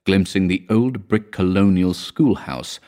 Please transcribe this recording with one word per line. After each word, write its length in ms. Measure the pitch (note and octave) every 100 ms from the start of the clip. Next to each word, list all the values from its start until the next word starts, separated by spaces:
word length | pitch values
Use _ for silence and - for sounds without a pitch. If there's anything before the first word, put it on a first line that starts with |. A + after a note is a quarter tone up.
glimpsing 440 | - F#2+ F2+ G2+ F#2
the 180 | F#2 -
old 380 | A2 B2+ A2+ -
brick 240 | G#2+ -
colonial 640 | - F#2 F#2+ G2 F2+ F2+
schoolhouse 840 | F2 - - C#3+ - - B1+ - -